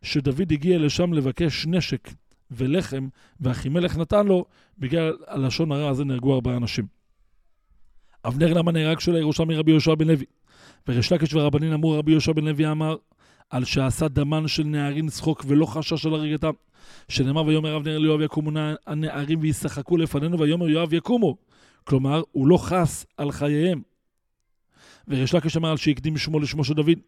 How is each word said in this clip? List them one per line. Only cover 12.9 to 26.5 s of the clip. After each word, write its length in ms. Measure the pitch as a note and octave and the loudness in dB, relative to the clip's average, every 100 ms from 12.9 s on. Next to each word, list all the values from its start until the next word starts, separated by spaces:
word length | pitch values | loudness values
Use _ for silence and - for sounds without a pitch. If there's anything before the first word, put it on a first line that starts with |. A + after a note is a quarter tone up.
| D#3+ - _ _ _ _ | -6 -10 _ _ _ _
על 140 | B2+ | -6
שעשה 440 | B2+ - C3+ - D#3 | -2 0 0 0 -2
דמן 400 | C3+ C#3+ D#3 D#3 | 0 0 0 -2
של 140 | - | -2
נערים 460 | D3+ D3+ C#3+ C#3+ D#3 | -2 -2 -2 -2 -4
צחוק 360 | - D#3+ D#3 C#3 | -4 -4 -2 2
ולא 200 | C#3+ E3 | 2 2
חשש 400 | D#3+ D3 D#3+ D#3 | 0 -4 -4 -2
על 80 | |
הריגתם. 360 | D#3 D3+ D3+ D#3+ - _ _ - - - | -2 -2 -2 -4 -6 _ _ -20 -20 -6
שנאמר, 360 | - C3 D3+ | -2 0 2
"ויאמר 320 | D#3 D#3 D#3 D3+ | 2 2 0 -4
אבנר 220 | D3 D#3 | -4 0
ליואב, 220 | D#3 D3+ | 2 2
יקומו 300 | D3+ D#3 D3+ | 0 -2 -2
נע-, 240 | D3+ D3+ D3+ - | -2 -4 -6 -6
הנערים 540 | D3+ D#3 C#3+ C#3+ D#3+ | -4 -4 -4 -2 0
וישחקו 560 | D#3 - D3+ - - E3+ | 0 -2 -4 -8 -2 0
לפנינו", 420 | E3 C#3+ D#3+ E3+ | 0 -2 -2 0
ויאמר 300 | D3+ E3+ E3+ | 0 2 2
יואב, 260 | D#3+ E3+ | 0 0
"יקומו". 420 | E3 - A#3+ F#3+ - _ _ _ _ | -2 0 2 2 0 _ _ _ _
כלומר, 380 | - C3+ C3+ D#3 - | -2 0 2 0 -2
הוא 140 | D3 C3+ | 2 4
לא 100 | F3 | 4
חס 500 | - F3+ E3+ - - - | 4 0 0 -2 -12 -8
על 160 | C#3+ | -6
חייהם. 500 | - D3 D3 F3 D#3 - _ _ _ _ _ _ _ _ _ - - - | -4 -2 2 0 -2 -6 _ _ _ _ _ _ _ _ _ -20 -20 -6
וריש 260 | C3+ C3 | -2 0
לקיש 220 | F3 D#3+ D#3+ | 0 0 0
אמר, 140 | D#3+ | 0
על 60 | D#3 | 0
שהקדים 400 | D#3 C3 D3 D#3 | 0 0 -2 -4
שמו 240 | D3+ D3+ | -2 -2
לשמו 240 | D3 | -2